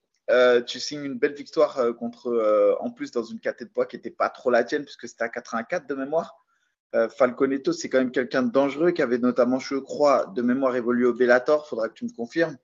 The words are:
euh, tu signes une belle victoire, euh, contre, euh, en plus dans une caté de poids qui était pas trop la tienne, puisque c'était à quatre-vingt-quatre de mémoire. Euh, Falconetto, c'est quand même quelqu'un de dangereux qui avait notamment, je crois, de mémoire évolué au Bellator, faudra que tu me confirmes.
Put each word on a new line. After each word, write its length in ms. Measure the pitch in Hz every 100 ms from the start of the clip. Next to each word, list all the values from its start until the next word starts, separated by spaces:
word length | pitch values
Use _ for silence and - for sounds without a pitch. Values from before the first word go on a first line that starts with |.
| _ _ -
euh, 320 | 120 123 123
tu 180 | 120 127
signes 240 | - 147
une 140 | 143 123
belle 160 | 147
victoire, 440 | 143 135 160 147 143
euh, 140 | 120
contre, 360 | 117 117 - 123
euh, 460 | 117 107 107 101 95
en 100 | 123
plus 200 | 120 143
dans 140 | 120
une 160 | 110 113
caté 260 | 120 - 113
de 40 |
poids 140 | -
qui 120 | 123 120
était 140 | 110
pas 200 | - 104
trop 200 | - 127
la 140 | 117
tienne, 200 | 123 147
puisque 220 | 139 - 117
c'était 180 | -
à 40 | 113
quatre-vingt-quatre 580 | 120 - 113 117 175 139
de 80 |
mémoire. 400 | 135 135 160 - - _ _ _ _ _
Euh, 140 | 117 113
Falconetto, 640 | - 123 120 135 135 170
c'est 160 | 170 -
quand 100 | 131
même 120 | 127
quelqu'un 320 | 131 123 139
de 80 | 123
dangereux 400 | 131 139 135 175
qui 100 | 170
avait 160 | 131 123
notamment, 420 | 123 120 120 131
je 180 | - 135
crois, 540 | 135 123 147 127 - 98
de 60 |
mémoire 340 | 120 131 131 123
évolué 300 | 117 123 123
au 80 |
Bellator, 520 | 117 123 123 123 151 -
faudra 220 | 113 113
que 60 |
tu 100 | -
me 100 | 120
confirmes. 420 | - 117 165 165 -